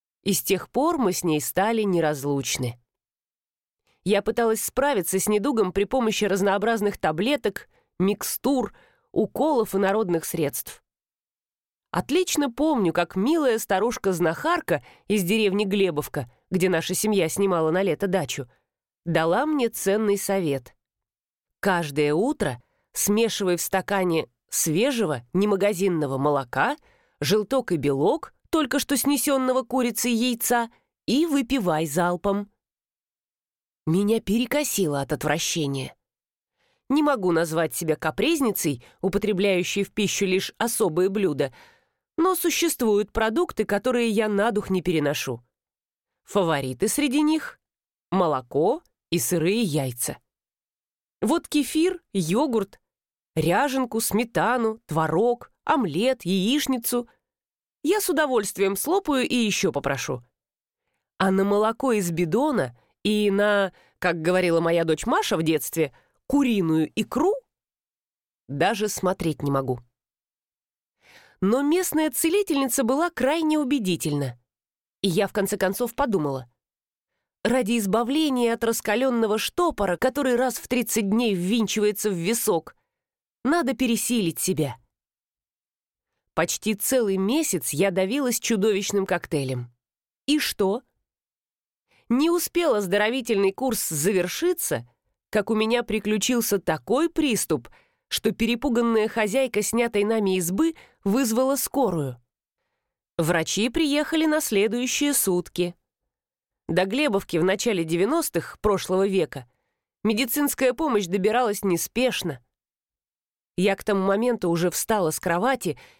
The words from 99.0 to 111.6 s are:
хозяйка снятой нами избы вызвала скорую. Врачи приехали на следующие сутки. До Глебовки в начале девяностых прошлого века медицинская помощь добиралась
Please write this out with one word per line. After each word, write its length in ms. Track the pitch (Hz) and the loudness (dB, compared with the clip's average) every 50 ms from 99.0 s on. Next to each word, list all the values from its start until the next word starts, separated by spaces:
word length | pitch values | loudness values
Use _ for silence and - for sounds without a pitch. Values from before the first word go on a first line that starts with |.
| 214 220 | 0 0
хозяйка 540 | - 233 214 202 202 269 269 247 - 208 | 0 -2 -2 0 0 0 0 0 0 -2
снятой 420 | 202 - - 233 233 233 - 202 208 | -2 0 0 0 0 0 0 0 0
нами 320 | 214 226 226 208 190 185 | 0 0 0 2 2 0
избы 380 | 185 170 165 185 208 320 330 320 - - - _ _ | 0 -2 -2 0 0 0 0 -2 -6 -12 -20 _ _
вызвала 540 | - 196 202 269 277 214 220 240 262 269 277 | -2 0 2 2 2 2 2 2 2 2 0
скорую. 640 | 269 - - - 277 262 196 175 160 139 131 123 - _ _ _ _ _ _ _ _ _ _ _ _ _ _ _ _ _ _ _ - | -2 -4 -2 0 0 0 2 0 -2 -4 -6 -8 -12 _ _ _ _ _ _ _ _ _ _ _ _ _ _ _ _ _ _ _ -2
Врачи 500 | 160 156 185 160 160 - - 196 220 247 | 0 0 0 0 0 -2 -2 0 0 0
приехали 560 | - 320 330 277 285 294 294 - 320 320 320 | 0 0 0 2 0 0 0 0 0 0 2
на 140 | 311 302 311 | 2 2 0
следующие 720 | 302 - 220 190 208 226 214 240 254 254 - - 285 285 277 | 0 0 2 2 2 2 0 -2 -2 -2 -2 0 0 0 0
сутки. 600 | - - 196 180 175 170 - - 175 175 175 175 _ _ _ _ _ _ _ _ _ _ _ _ _ _ _ _ _ _ - | 0 0 0 0 -2 -2 -4 -4 -4 -4 -4 -6 _ _ _ _ _ _ _ _ _ _ _ _ _ _ _ _ _ _ -2
До 160 | 165 180 190 | 0 0 0
Глебовки 540 | 196 226 277 302 277 202 202 - - - 160 | 0 0 0 2 2 0 0 -2 -2 -2 0
в 60 | 170 | 2
начале 400 | 190 196 - - 233 208 170 165 | 0 0 0 -2 -2 -2 -2 -2
девяностых 720 | 160 170 170 190 233 311 339 311 - - 170 - - - - | 0 0 0 0 2 0 0 -2 -2 -4 -4 -4 -6 -6 -2
прошлого 460 | - 214 196 - - - 185 185 196 | 0 0 0 0 0 0 0 0 2
века 440 | 202 190 190 156 - - 135 120 - _ _ _ _ _ _ _ _ _ _ - | 2 2 0 0 -2 -4 -12 -16 -16 _ _ _ _ _ _ _ _ _ _ -2
медицинская 680 | 214 220 214 269 233 - 294 294 285 - - 262 254 240 | 0 0 0 -2 -2 0 0 0 0 0 0 0 0 2
помощь 320 | 240 320 294 233 208 196 | 0 0 0 0 0 0
добиралась 580 | 165 180 202 185 208 220 247 254 214 214 - | 0 -2 0 0 2 2 2 2 0 0 -2